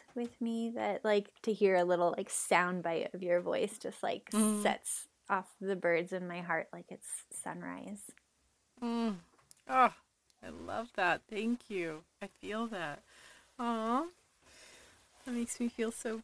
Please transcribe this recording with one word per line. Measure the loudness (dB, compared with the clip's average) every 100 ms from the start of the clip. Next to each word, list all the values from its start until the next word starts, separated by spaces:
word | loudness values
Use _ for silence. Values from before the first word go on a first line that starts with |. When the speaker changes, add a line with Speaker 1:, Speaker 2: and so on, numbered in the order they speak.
| -12
Speaker 1:
with | -8 -8 -4
me | -4 -2 -4 -2
that, | -2 0
like, | 2 2 2 _
to | -2
hear | 4 6 6
a | 6
little, | 6 4 2
like, | -2
soundbite | -4 4 6 6 0 0 -2 -2 -4
of |
your | 2 2
voice | 2 0 0 -2
just, | -8 -4
like, | -4 -4 -2
Speaker 2:
Mm. | 2 4 4
Speaker 1:
sets | 0 0 -4 -6 -8 _ -4
off | -2 -2 -8
the | -4 0
birds | 2 2 0
in | -6 -6
my | -8
heart | -2 -2 -2
like | -12 -14
it's | -16 -12 -12 -10
sunrise. | -10 -8 -8 -8 -10 -10 -12 -14 -20 _ _ _ _ _ _
Speaker 2:
Mm. | -4 -2 -2 -2 -10 _ _ -20 0
Oh, | 6 6 4 _ _ _ _
I | -14
love | -12 -6 -6 -4
that. | 0 2 2 -2
Thank | -4 -2 -2 -4
you. | -4 -4 -6 -14 _
I | -14
feel | -10 -6 -4 -4
that. | -4 -6 -8 _ -20 -20 -20 _ -6
Aw. | -2 0 0 0 0 -8 _ _ -20 -20 -20 -20 -20 -20 _ _ -6
That |
makes | -2 -2 -2
me | -2
feel | 0 -4
so | -2 -6 -6